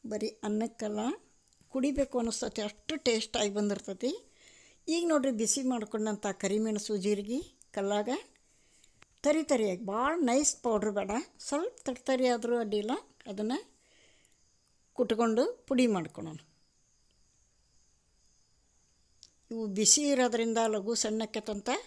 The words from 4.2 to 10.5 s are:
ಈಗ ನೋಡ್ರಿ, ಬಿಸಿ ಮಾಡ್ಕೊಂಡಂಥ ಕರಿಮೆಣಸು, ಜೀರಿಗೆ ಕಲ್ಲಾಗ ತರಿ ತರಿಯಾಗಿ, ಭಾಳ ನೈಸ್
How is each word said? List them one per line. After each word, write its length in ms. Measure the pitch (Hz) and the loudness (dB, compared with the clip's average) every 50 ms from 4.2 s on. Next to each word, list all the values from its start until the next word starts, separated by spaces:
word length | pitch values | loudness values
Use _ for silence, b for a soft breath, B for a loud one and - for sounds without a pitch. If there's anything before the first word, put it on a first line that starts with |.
| - b b b b b b b b b b b b - | -10 b b b b b b b b b b b b -2
ಈಗ 140 | 320 339 339 339 | 0 0 2 2
ನೋಡ್ರಿ, 220 | 311 294 254 277 247 208 | 2 2 2 0 0 0
ಬಿಸಿ 200 | 226 208 - 285 262 254 254 | 0 0 0 0 2 0 0
ಮಾಡ್ಕೊಂಡಂಥ 540 | 233 214 214 - 220 214 220 208 202 - 208 190 - - | -2 -4 -4 -4 -2 -2 -2 -2 -2 -2 -4 -4 -2 -2
ಕರಿಮೆಣಸು, 520 | 190 196 214 220 220 214 208 208 - 214 202 180 | 0 0 2 0 0 -2 -2 -2 -2 -4 -2 2
ಜೀರಿಗೆ 340 | 208 208 196 202 202 240 277 349 - _ _ - _ - | 0 0 0 0 -4 -4 -4 -4 -8 _ _ -20 _ -6
ಕಲ್ಲಾಗ 320 | 208 196 196 208 208 214 226 254 392 - - _ b b b b b b b b b b b b b b _ _ _ - | -4 -2 0 0 0 0 -2 -4 -4 -6 -12 _ b b b b b b b b b b b b b b _ _ _ 2
ತರಿ 180 | 285 302 320 311 - | 2 2 2 2 2
ತರಿಯಾಗಿ, 340 | 285 240 220 202 180 180 233 190 | 2 2 2 0 -2 -2 -4 -4
ಭಾಳ 220 | 196 220 247 285 320 359 311 247 | -2 0 0 0 0 2 2 4
ನೈಸ್ 220 | 240 269 302 294 | 4 4 2 2